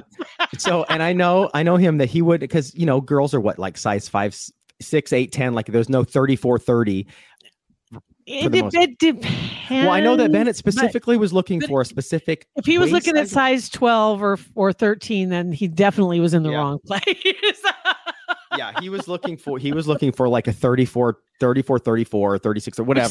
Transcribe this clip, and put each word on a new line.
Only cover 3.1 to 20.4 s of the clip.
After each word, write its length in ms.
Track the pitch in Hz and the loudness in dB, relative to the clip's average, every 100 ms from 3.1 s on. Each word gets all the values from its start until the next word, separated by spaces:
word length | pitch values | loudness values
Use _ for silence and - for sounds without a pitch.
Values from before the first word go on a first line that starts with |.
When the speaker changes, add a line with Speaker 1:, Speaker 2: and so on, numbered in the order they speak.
| 143 143 139 | 0 0 0
Speaker 1:
are 40 | |
what, 200 | 104 90 | -2 -2
like, 180 | 95 - | -6 -4
size 320 | 110 101 - | -2 -2 -2
five, 220 | 101 101 | -2 -2
s-, 180 | - - _ _ - | -6 -18 _ _ -18
six, 320 | - 151 - | -4 -4 0
eight, 180 | 127 127 | -2 -2
ten, 220 | - 127 | -2 -2
like, 140 | 117 107 | -2 -2
there's 220 | 117 113 | 0 2
no 140 | 131 | 0
thirty-four, 560 | 117 139 135 131 123 120 | 0 0 0 0 0 0
thirty. 480 | - 120 107 95 98 - _ _ _ _ _ _ _ | 2 0 2 -2 -6 -16 _ _ _ _ _ _ _
For 80 | - _ _ - | -20 _ _ -14
Speaker 2:
It 160 | 277 | -4
Speaker 1:
the 60 | 302 | 0
Speaker 2:
de-, 120 | - | 0
Speaker 1:
most 120 | 208 - | 2 2
Speaker 2:
it 240 | 349 240 | 2 2
depends, 720 | 320 262 - - - - - | 0 0 -4 -6 -6 -10 -6
Speaker 1:
Well, 180 | 262 185 | 0 2
I 120 | 185 | 2
know 140 | 220 254 | 4 4
that 160 | - | 4
Bennett 240 | 202 233 208 | 2 2 0
Speaker 2:
but 100 | - | -2
Speaker 1:
specifically 440 | 202 240 240 - 233 | 0 0 0 0 2
was 160 | 208 | 2
looking 260 | 185 180 170 | 0 0 -2
Speaker 2:
but 80 | 294 | 0
Speaker 1:
for 120 | 139 | 0
a 40 | 127 | -2
specific 600 | - - 160 - 160 _ 294 | -4 -4 -4 -4 -6 _ -6
Speaker 2:
if 100 | - | 0
he 120 | 339 | 2
was 140 | 339 | 4
Speaker 1:
waist 160 | 339 339 | 2 2
Speaker 2:
looking 120 | 302 | 0
at 80 | 240 | 0
Speaker 1:
size. 360 | 277 262 262 | 0 2 0
Speaker 2:
size 60 | - | -2
twelve 520 | - 240 226 214 202 | -2 2 4 2 0
or, 160 | 202 196 - - | -2 -2 -6 -2
or 160 | 196 | 0
thirteen, 580 | 180 214 214 - 208 185 | 2 0 0 -4 -4 -2
then 220 | 175 175 | -2 -4
he 160 | 151 190 | -4 -4
definitely 520 | 160 202 208 185 170 | 2 2 4 0 2
was 140 | 170 165 | 2 2
in 80 | |
the 80 | 156 | 0
Speaker 1:
Yeah. 60 | 151 | -2
Speaker 2:
wrong 220 | 143 143 | -4 -6
<laughs> 20 | - | -6
place. 760 | 196 415 - 381 392 415 - 392 - 359 - 339 - - 349 - 339 | -4 -4 -2 -2 0 -2 -2 -4 -2 -4 -4 -6 -12 -8 -10 -6 -8
Speaker 1:
Yeah, 160 | 113 127 | -6 -6
he 80 | 185 | -6
was 180 | 196 170 | -8 -6
looking 300 | 175 180 165 | -6 -6 -8
for, 200 | - 131 | -8 -6
he 120 | 143 | -4
was 160 | 151 151 | -4 -2
looking 240 | 147 143 | 0 0
for, 160 | - 127 | 0 2
like, 200 | 120 | 2